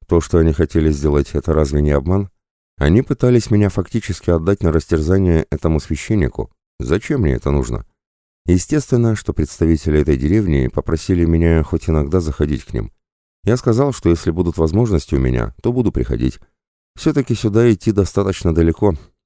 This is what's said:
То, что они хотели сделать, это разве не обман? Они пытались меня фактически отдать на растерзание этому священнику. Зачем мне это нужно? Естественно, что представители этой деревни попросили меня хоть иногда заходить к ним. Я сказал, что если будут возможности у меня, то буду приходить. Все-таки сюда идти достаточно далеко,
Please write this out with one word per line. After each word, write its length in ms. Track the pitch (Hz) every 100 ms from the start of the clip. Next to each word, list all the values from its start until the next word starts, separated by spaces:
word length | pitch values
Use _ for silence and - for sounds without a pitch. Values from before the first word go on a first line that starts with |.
| -
То, 140 | 85
что 180 | - 87
они 140 | 80
хотели 380 | 76 82 85 78
сделать, 400 | 73 73 73 71
это 180 | 76 76
разве 300 | 78 73 73
не 80 | 73
обман? 400 | 71 69 95 98 _ _ _ _ -
Они 240 | 71 98
пытались 480 | 135 131 127 123 -
меня 180 | 104 104
фактически 640 | - 90 113 - 90 -
отдать 320 | 85 80 101
на 100 | 87
растерзание 760 | 78 - 82 76 95 92 82 -
этому 300 | 80 82 78
священнику. 680 | - 78 - 110 69 - - _ _ -
Зачем 440 | 60 90 - 147
мне 120 | 92
это 160 | 62 -
нужно? 340 | 71 64 58 - _ _ _ _ _ -
Естественно, 680 | 90 - 151 - 120 117 107
что 160 | -
представители 680 | - 76 - 82 80 - 76
этой 160 | 71 69
деревни 520 | 71 104 98 71 64
попросили 560 | - - 80 - 90
меня 380 | 82 82 82 82
хоть 280 | 78 80 -
иногда 300 | 78 71 92
заходить 440 | 80 73 73 67
к 80 | -
ним. 180 | 58 52 _ _ _ _ _
Я 120 | - 127
сказал, 360 | - 113 143
что 160 | - -
если 220 | 85 -
будут 260 | 82 85 82
возможности 580 | 80 92 117 87 -
у 40 | 69
меня, 360 | 65 62 55 -
то 100 | 117
буду 200 | 123 110
приходить. 460 | 69 64 58 64 - - _ _ _ _ -
Все-таки 380 | 160 147 127
сюда 360 | 113 113 104 120
идти 200 | 104 -
достаточно 640 | 101 92 - 98 90 87
далеко, 400 | 80 82 80 104 78 - _